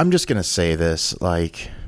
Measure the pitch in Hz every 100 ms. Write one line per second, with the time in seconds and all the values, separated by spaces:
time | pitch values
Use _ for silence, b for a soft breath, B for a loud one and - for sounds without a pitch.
0 | 175 180 - 110 87 - 85 80 82 80
1 | - - 90 85 82 - - B